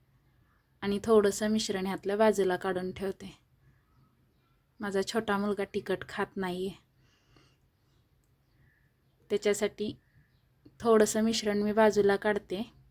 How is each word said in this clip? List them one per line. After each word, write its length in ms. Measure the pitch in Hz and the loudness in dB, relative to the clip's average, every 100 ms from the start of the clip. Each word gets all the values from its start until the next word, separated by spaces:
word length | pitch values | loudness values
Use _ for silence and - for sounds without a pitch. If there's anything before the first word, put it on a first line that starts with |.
| _ _ _ _ _ _ _ _ | _ _ _ _ _ _ _ _
आणि 160 | 202 202 | -4 -2
थोडंसं 460 | 220 220 202 196 214 | 4 4 4 2 0
मिश्रण 360 | 220 214 190 190 | 0 -2 -4 -4
ह्यातलं 320 | 185 190 202 | -6 -4 2
बाजूला 380 | 220 196 190 180 | 4 4 2 0
काढून 360 | 190 180 185 | -2 -4 -6
ठेवते. 440 | 185 196 185 196 - _ _ _ _ _ _ _ _ _ _ _ _ _ - | -6 -8 -8 -14 -20 _ _ _ _ _ _ _ _ _ _ _ _ _ -12
माझा 220 | 208 196 | -4 -2
छोटा 340 | 190 233 220 202 | -2 -2 -2 0
मुलगा 260 | 208 202 196 | 0 -2 -4
तिखट 300 | 202 - 185 - | -6 -4 -4 -6
खात 260 | - 196 - | -6 -6 -6
नाहीये, 340 | 185 180 190 - _ _ _ _ _ _ _ _ _ _ _ _ _ _ _ _ _ _ _ _ _ _ _ _ - | -6 -6 -8 -10 _ _ _ _ _ _ _ _ _ _ _ _ _ _ _ _ _ _ _ _ _ _ _ _ -6
त्याच्यासाठी 640 | 202 208 208 202 - 214 - _ _ _ _ _ _ - - | -2 0 0 -2 -4 -8 -10 _ _ _ _ _ _ -20 -4
थोडंसं 440 | 233 220 214 220 | 4 4 4 2
मिश्रण 380 | 220 220 214 208 | 0 -2 -2 -2
मी 80 | 208 | 0
बाजूला 420 | 214 214 202 196 196 | 4 4 4 2 2
काढते 460 | 214 202 - 185 240 - _ | 0 -2 -4 -8 -8 -14 _